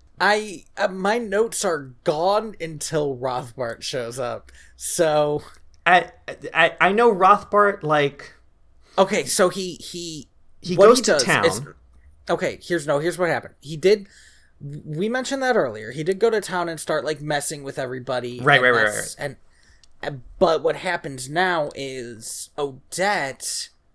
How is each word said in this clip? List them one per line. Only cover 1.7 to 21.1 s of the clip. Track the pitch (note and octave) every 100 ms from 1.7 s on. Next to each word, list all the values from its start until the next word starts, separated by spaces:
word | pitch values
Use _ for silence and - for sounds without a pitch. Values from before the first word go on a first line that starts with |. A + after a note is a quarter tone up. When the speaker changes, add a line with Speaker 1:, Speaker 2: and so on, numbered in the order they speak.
| D#3 C3+ B2+ -
Speaker 1:
gone | D3+ F3+ G#3 A3 -
until | E3 D3+ - D#3+ D3 B2+
Rothbart | C3 B2+ B2+ A2 A#2 A2+
shows | - C#3 A#2 A#2
up, | A#2+ A2+ - - - -
so | - - D#3+ D3+ D3 D3 - - - - E3+
Speaker 2:
I, | F3+ E3+ - - C#3 B2+
I, | D#3+ E3 -
I | E3+
know | G#3 A#3+
Rothbart, | F#3 F#3 G3+ - G#3 G3+ G3
like | D3+ D3+ C#3+ - - - _ _ _ _ _ -
Speaker 1:
Okay, | F#3+ G3 C3+
so | - F3+
he, | F#3 F#3 D#3
he, | - F3 F3 D#3 - _ - -
Speaker 2:
He | F3 F3
Speaker 1:
what | G3+
Speaker 2:
goes | B3
Speaker 1:
he |
Speaker 2:
to | A3+
Speaker 1:
does | D#3
Speaker 2:
town. | C3 C#3+ E3
Speaker 1:
is, | D#3 C#3+ - _ - - - -
okay, | E3+ E3+ G#2+
here's, | - E3+ D3
no, | C#3+
here's | E3 E3
what | F3
happened. | B2+ - -
He | C#3+ D#3
did, | F3 G#3 G3 - - - _ _
we | C#3+ D3+ D#3 D3+ G#3+
mentioned | B3+ B3 C4+
that | C4 A3+
earlier. | C3+ G#2+ G#2+
He | C3+
did | D#3 G3
go | A3+
to | A3
town | - F#3 E3+
and | D#3+
start, | - D#3
like, | C3 D3
messing | D3 D3 - D3+
with | C#3 C#3
everybody | B2+ B2+ B2 B2+ B2 B2
Speaker 2:
Right, | C3 C#3
Speaker 1:
and |
Speaker 2:
right, | B2+
right, | A#2+ G#2+
Speaker 1:
mess-, | G#2 - -
Speaker 2:
right. | C#3+
Speaker 1:
and, | - - _ _ _ - - C#3+ C#3
uh, | - -
but | F3+ D#3
what | D#3+ D3
happens | F#3 F3 D#3+